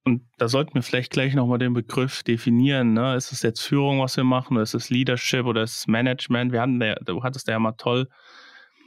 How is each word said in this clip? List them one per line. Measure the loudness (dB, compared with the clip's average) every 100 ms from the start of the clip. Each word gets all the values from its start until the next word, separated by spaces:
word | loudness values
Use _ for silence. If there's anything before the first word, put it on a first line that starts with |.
| 0
und | 0 -2 -4
da | 0
sollten | 0 0 -2
wir |
vielleicht | 0 -2 -2
gleich | -2 0 2
nochmal | 2 2
den | 2
Begriff | 0 -2 -2 -2 -2
definieren, | -2 -2 2 4 4 4 2
ne? | 2 2 -2
Ist | -4
es | -2
jetzt | -2 -2
Führung, | -2 0 2 0
was | 0 0
wir |
machen, | 2 2 0 0
oder |
ist | 0
es | -2 -2
Leadership, | -2 0 -2 0 0 0
oder | 0
ist | -2 -4
es | 0
Management? | 2 2 -2 -2 -2 0
Wir | 0
hatten | 0 0
da, | -2 -4
du | -6 -6
hattest | -6 -4 -2
da |
ja | 0
mal | 0
toll, | 0 0 0 -2 _ -20 -20 -20 -20 -20 _